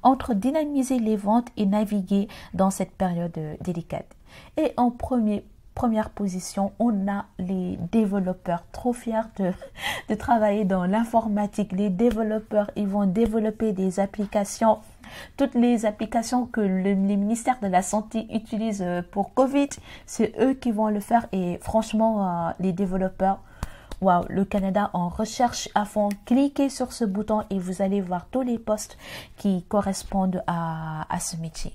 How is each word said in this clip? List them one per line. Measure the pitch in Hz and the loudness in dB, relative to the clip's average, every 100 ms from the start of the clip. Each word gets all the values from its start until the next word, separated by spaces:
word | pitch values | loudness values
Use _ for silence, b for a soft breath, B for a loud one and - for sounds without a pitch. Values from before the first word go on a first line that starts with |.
entre | 233 262 - | 6 4 2
dynamiser | 214 226 311 294 285 254 262 | 0 2 2 0 0 0 0
les | 220 220 | 2 0
ventes | 202 226 240 - | 4 2 2 -2
et | 208 | 2
naviguer | 208 214 208 185 196 202 B B | 2 0 -2 2 0 0 B B
dans | 175 190 | 0 2
cette | 190 190 | 2 -6
période, | - 185 170 175 165 | -2 -2 0 -4 -6
euh, | 151 151 | -8 -8
délicate. | 165 170 165 - - - B B B - | -6 -6 -6 -8 -10 -20 B B B -2
Et | 311 - | 0 2
en | 240 | 0
premier, | 240 - 254 214 202 - - - - | 0 -2 0 2 0 -4 -20 -18 -2
première | 247 220 214 | 0 2 -2
position, | - 202 180 - - 196 - | -4 -4 -4 -6 -2 -2 0
on | 240 202 196 | 0 2 0
a | 202 - - | -2 -6 -8
les | 185 190 180 190 170 | -4 -2 -2 -4 0
développeurs, | 226 214 202 185 185 - 170 - | 2 2 2 0 -4 -2 -4 -4
trop | - 247 | -4 -2
fiers | 240 - 220 226 - | -2 -2 -4 -4 -2
de, | 185 185 - B B 277 B | -2 -2 -10 B B -6 B
de | 214 | -4
travailler | - 240 214 202 208 | 2 4 4 4 2
dans | 190 180 | 2 2
l'informatique. | 208 226 226 226 208 208 - 202 | 2 2 0 2 0 -2 -2 -2
Les | 185 208 | 0 0
développeurs, | 180 233 214 220 220 220 214 208 - | 4 2 2 0 -2 0 0 0 -2
ils | 208 | -2
vont | 202 196 | 2 2
développer | 180 226 220 220 220 220 | 4 2 2 0 0 0
des | 190 190 180 | 2 0 0
applications. | 196 - 202 214 202 - 226 220 B B B B B - | -2 -2 -2 -2 -2 2 2 2 B B B B B -2
Toutes | 277 240 | 0 4
les | 240 233 220 | 4 4 2
applications | 214 220 240 226 247 240 | -2 -2 -2 0 -2 0
que | 233 | 0
le, | 202 190 190 | 0 2 2
les | 196 196 202 | 2 2 2
ministères | 202 226 247 247 | 0 0 0 -2
de | 202 | 2
la | 180 | 2
Santé | 190 208 214 220 220 | 2 -2 -2 -6 -4
utilisent, | 220 - 220 226 202 175 | -6 -4 -4 -2 -2 -2
euh, | 175 175 | -2 -4
pour | - 196 | -4 -2
covid, | - 262 277 285 - B B B | 2 2 4 0 -4 B B B
c'est | - 226 - | -2 -2 2
eux | 254 | 2
qui | 269 240 | 2 -2
vont | 208 220 | 0 0
le | 208 | -2
faire. | 202 233 233 | 0 0 0
Et | 190 180 175 | -2 -2 -4
franchement, | - 220 220 220 220 220 190 170 165 | 0 0 0 2 2 2 0 0 -4
euh, | - | -2
les | 185 | -2
développeurs, | 180 196 190 190 - 190 196 B B B B B B | 0 -2 0 -2 0 0 0 B B B B B B
waouh, | 190 175 180 | 4 4 2
le | 180 | -2
Canada | 190 208 190 190 202 | 0 0 0 0 0
en | - 175 | 0 -2
recherche | - 220 - 240 - - - | -2 -6 2 0 0 -4 -2
à | 208 | -2
fond. | 214 208 202 - | 0 0 -2 2
Cliquez | 247 285 285 277 | 4 4 2 -2
sur | 269 247 | 0 -6
ce | - 233 | -2 -2
bouton | 190 214 214 214 | -2 0 -2 0
et | 196 | -4
vous | 180 185 | -4 -2
allez | 196 202 | 0 0
voir | 180 180 - | 0 -4 -2
tous | 254 | -2
les | 254 233 | 0 -2
postes | 226 214 - - B B B - | -2 -4 -4 -14 B B B -4
qui | 202 185 | 0 0
correspondent | 175 208 196 190 - 196 190 180 - | 2 0 0 -4 -2 0 0 0 -2
à, | 170 165 160 160 156 - | -2 -4 -4 -6 -8 -6
à | 175 | -6
ce | - 165 | -6 -8
métier. | 165 - - | -10 -8 -10